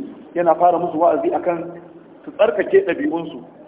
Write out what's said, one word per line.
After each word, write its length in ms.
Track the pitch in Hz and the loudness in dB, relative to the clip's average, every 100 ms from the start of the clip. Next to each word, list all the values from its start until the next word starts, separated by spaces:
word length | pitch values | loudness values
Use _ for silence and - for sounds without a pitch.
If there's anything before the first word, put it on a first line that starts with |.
| - - - 170 | -12 -14 -8 -2
yana 200 | 170 156 | 0 4
fara 220 | 175 170 | 4 4
musu 200 | 170 156 | -2 2
wa'azi 340 | 170 156 170 | 2 2 0
akan 480 | - 175 170 165 - - - - - - | -2 -2 -4 -8 -14 -20 -20 -20 -20 -16
su 60 | |
tsarkake 540 | - 220 214 170 190 190 | 0 0 2 2 2 2
ɗabi'unsu, 580 | 147 151 165 156 - - - | -2 -2 -4 -6 -12 -18 -20